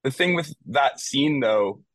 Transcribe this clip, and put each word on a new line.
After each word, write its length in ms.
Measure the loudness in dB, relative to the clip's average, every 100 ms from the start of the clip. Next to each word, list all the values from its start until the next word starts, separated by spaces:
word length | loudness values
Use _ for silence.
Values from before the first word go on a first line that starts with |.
the 80 | -6
thing 240 | 0 0
with 180 | 0 -4 -12 -4
that 320 | 0 2 0
scene, 420 | -4 0 0 2
though, 420 | 2 2 0 -4 _